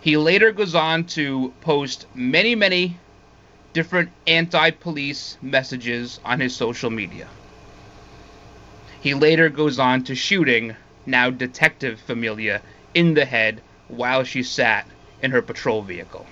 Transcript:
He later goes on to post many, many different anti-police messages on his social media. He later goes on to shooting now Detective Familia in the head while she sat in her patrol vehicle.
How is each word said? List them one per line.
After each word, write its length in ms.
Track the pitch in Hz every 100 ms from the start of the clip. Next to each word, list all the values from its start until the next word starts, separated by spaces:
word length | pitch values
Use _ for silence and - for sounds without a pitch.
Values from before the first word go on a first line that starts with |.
He 160 | 165 151
later 340 | 156 190 220
goes 220 | 202 208
on 320 | 165 156 165 165
to 480 | - 143 135 127 -
post 460 | - 143 139 - - 127
many, 400 | 127 160 214 233
many 420 | 202 180 180 175 - - - - - - -
different 380 | 160 165 180 170 - -
anti-police 1120 | 165 165 170 160 160 - 143 143 139 - -
messages 800 | 131 135 131 127 120 120 120 - -
on 140 | 123
his 160 | 127 123
social 340 | 117 120 123
media. 380 | 113 98 - - - - - - - - - - - - - - - - - - -
He 140 | 143
later 360 | 139 151 160 160
goes 300 | 143 151 123
on 240 | 127 127 127
to 100 | 131
shooting 600 | - 196 151 117 113 113 - - -
now 240 | 127 127
Detective 680 | 127 127 - 156 - 135 110
Familia 600 | - 117 117 107 110 101 - - -
in 200 | 170 170
the 120 | 151 131
head 360 | 123 110 110 - - _
while 360 | 117 120 131
she 200 | 131 131
sat 420 | 123 - 120 107 - - - -
in 100 | 131
her 100 | 131
patrol 400 | 113 - 139 110
vehicle. 440 | 101 87 - 92 98